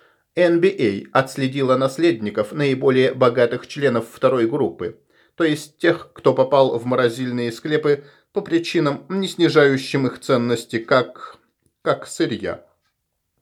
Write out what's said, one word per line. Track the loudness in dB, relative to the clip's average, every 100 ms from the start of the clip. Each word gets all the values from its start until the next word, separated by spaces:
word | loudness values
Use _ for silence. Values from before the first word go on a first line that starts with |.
| _ _ _ 0
Н | 2 4
Б | 2 2 -2 -2 -2
А | -2
отследила | -2 -2 -4 -2 0 2
наследников | 0 0 0 0 -4 -4 -4
наиболее | -2 -2 2 2 4 2
богатых | 4 2 4 0 -2 -10
членов | -2 0 0 -4
второй | -2 0 2 0
группы, | 0 -4 -4 -12 -12 _ _ _ -2
то |
есть | -2 -2 -8 -2
тех, | 0 0 -6
кто | -2 0
попал | 2 2 4 2 0
в | -2
морозильные | 0 0 0 -6 -4 -4
склепы | -6 -4 -2 0 -2 -4 _ _
по | -8
причинам, | -2 -2 -2 -2 -2 -4 -6
не | -6 -6
снижающим | 0 2 4 4 2 -2 -2 -2
их | -4
ценности, | -2 0 0 -2 -4 -6
как... | 2 0 0 -10 -20 -20 _ _ _ _
как | -4 -4 -4
сырья. | -4 -2 -2 -6 -8 _ _ _ _ _ _ _ _